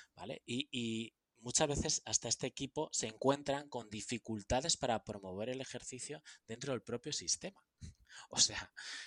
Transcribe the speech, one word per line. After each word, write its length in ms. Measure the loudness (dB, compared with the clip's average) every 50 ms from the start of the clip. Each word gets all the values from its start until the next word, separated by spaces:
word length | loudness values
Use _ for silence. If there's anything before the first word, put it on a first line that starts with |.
| -16 -18 _
¿vale? 280 | -12 -10 -8 -10 -8 -6
Y, 220 | -4 -2 -2 -2 -4
y 440 | -4 -4 -2 -2 -2 -2 -4 -6 -10 _ _ _ _ _
muchas 300 | -6 0 2 4 4 4
veces 340 | 4 2 2 2 0 0 0
hasta 240 | 0 0 0 2 2
este 180 | 0 0 0
equipo 420 | -2 -2 -4 -6 -4 -2 -2 -2 -2 0
se 140 | -2 -2
encuentran 640 | -2 -2 2 4 6 6 6 4 2 0 0 0 -4
con 200 | -6 -8 -6 -6
dificultades 880 | -6 -6 -4 -2 -4 -4 -2 -2 -4 -2 0 2 2 4 4 4 2
para 280 | 2 4 2 2 2 0
promover 440 | -2 -8 -6 -6 -6 -4 -4 -2 -2
el 120 | -2 -4
ejercicio 600 | -4 -6 -8 -8 -8 -8 -10 -8 -8 -8 -8 -10 -12 -16 -18 -16 _
dentro 260 | -10 -8 -4 -2 0 0
del 100 | 0 0
propio 300 | -2 -4 -4 -2 -2 -4
sistema. 500 | -2 0 0 0 0 -2 -4 -10 _ _ _ _ -16
<laughs> 160 | -14 -14 -14 _ -20 -20 -18 -18 -14 0
O 80 | 4 6
sea, 320 | 6 6 6 2 -6 -8 _ -12 -10 -8 -8 -8 -10